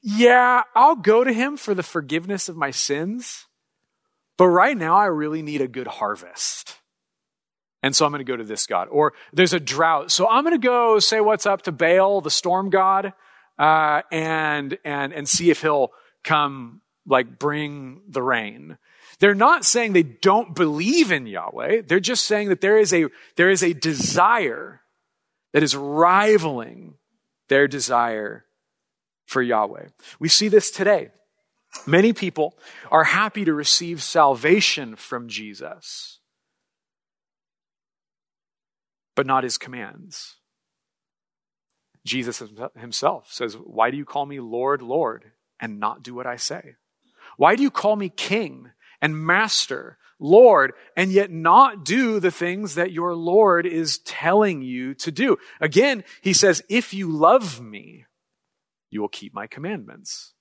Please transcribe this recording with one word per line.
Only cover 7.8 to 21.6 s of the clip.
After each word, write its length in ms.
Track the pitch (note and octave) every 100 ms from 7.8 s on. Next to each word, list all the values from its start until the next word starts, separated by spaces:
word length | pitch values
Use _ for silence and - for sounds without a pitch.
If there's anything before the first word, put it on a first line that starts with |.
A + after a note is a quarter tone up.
And 140 | C3+ C3+
so 80 |
I'm 80 | D3+
gonna 100 | D3
go 140 | B2+ B2
to 80 |
this 220 | G#2+ G#2+ -
god." 220 | F#2+ F2+
Or 240 | C#3+ D3+ - -
there's 220 | D3+ F#3
a 60 | F3+
drought, 500 | C#3 C3+ E3 D#3 -
so 180 | - G#3
I'm 160 | A#3
gonna 140 | D#4 E4
go 400 | B3 B3 A#3 G#3+
say 240 | - A3
what's 240 | G#3+ G#3+ G#3
up 160 | G3
to 100 | -
Baal, 480 | D3 E3 F#3 F#3+ G3+
the 100 | D3+
storm 380 | - F3 F#3 G3
god, 460 | F#3+ F#3+ F#3+ G3 - _ _ _ -
uh, 440 | D3+ D#3 D#3 D3+ -
and, 680 | D#3+ D#3+ D#3+ D#3 D3 C#3 C#3
and, 280 | D3 C#3+ C#3
and 160 | D#3 C#3+
see 220 | - E3+
if 120 | D#3
he'll 280 | D#3 D3 B2+ _ _ _
come, 580 | - D#3 C#3+ C3+ A#2 A2+ _ _
like, 360 | - C3 A#2+ B2+
bring 640 | D3 D3 D3 D3 C3 D3 G3+
the 140 | C3+
rain. 560 | B2 A#2+ G#2+ A2+ D3+ D#3 _ _ - -
They're 160 | G3+
not 300 | G3 B3 E4+
saying 300 | - A#3+ A3+
they 100 | F#3+
don't 500 | D#3 A2+ F#3+ G#3 G#3+
believe 560 | D#3 E3 D3 F#3+ E4+ B3+
in 160 | D#3 A#2+
Yahweh. 560 | F#2 F2 -